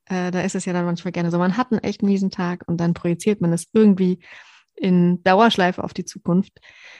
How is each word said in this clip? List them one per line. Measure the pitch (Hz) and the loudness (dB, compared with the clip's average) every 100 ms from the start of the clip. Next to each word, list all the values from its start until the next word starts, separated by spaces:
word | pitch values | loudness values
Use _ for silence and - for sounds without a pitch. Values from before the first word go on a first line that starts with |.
| _ | _
Äh, | 185 180 | -6 -4
da | 180 | -4
ist | 190 190 | -4 -4
es | 180 | -4
ja | |
dann | 180 175 | -4 -2
manchmal | 170 185 | -4 -6
gerne | 175 170 | -4 -2
so, | 175 | 0
man | 180 196 | 0 0
hat | 247 | -2
einen | 208 | -2
echt | - 202 | -4 -2
miesen | 202 196 190 | 0 0 -2
Tag | - 175 180 - | -4 -6 -6 -6
und | 175 | -2
dann | 170 | -2
projiziert | 170 175 170 - 208 | -2 -2 -2 -2 -2
man | 170 | 0
das | 170 - | -2 -2
irgendwie | 220 214 190 185 185 - - - _ _ - | 4 4 4 0 -2 -8 -20 -20 _ _ -6
in | 196 180 175 175 | 0 2 4 2
Dauerschleife | 185 190 233 208 180 180 | 2 4 4 4 0 -2
auf | - | -8
die | - 175 | -10 -12
Zukunft. | - - 175 - _ - - - | -10 -2 0 -2 _ -20 -20 -20